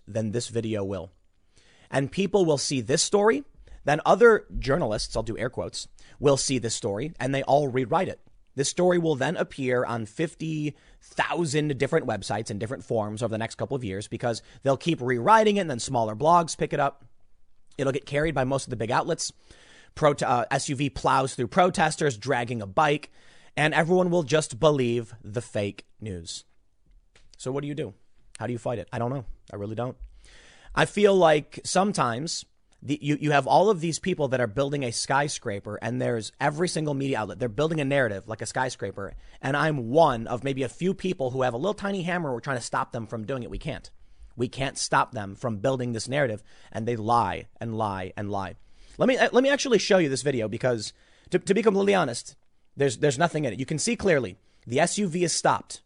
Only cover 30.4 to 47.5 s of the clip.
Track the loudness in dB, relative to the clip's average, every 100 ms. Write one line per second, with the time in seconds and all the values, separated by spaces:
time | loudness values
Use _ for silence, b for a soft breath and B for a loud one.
30.4 | b b b 0 0 2 2 6 6 4
31.4 | 0 -12 -4 0 0 0 0 -2 -6 -10
32.4 | -12 _ _ _ -6 -4 -2 0 2 2
33.4 | 4 6 6 4 0 -2 -2 -2 0 0
34.4 | 0 0 -2 -2 -4 -4 0 0 0 -4
35.4 | -6 -8 -8 -8 -4 -2 -2 -2 -6 -4
36.4 | -2 0 -2 -2 -2 -2 -2 -2 -4 -4
37.4 | -4 0 -2 0 0 2 2 -2 -8 -10
38.4 | -6 -4 -4 -4 -8 -8 -12 -12 b b
39.4 | -4 0 0 -2 0 4 4 2 -4 -4
40.4 | -4 -4 -4 -2 -2 -2 -2 -2 -2 0
41.4 | 0 0 -2 -2 -4 -4 -2 -2 -2 -4
42.4 | -4 -4 -2 -4 -4 -6 -8 -8 -6 -6
43.4 | -6 -8 -8 -10 -12 -20 -20 -20 -12 -4
44.4 | -4 -2 -6 -4 0 2 2 -4 -8 -6
45.4 | -6 -2 0 0 -2 -4 -2 0 0 -2
46.4 | -10 b b -6 -4 -2 2 2 2 -2
47.4 | -8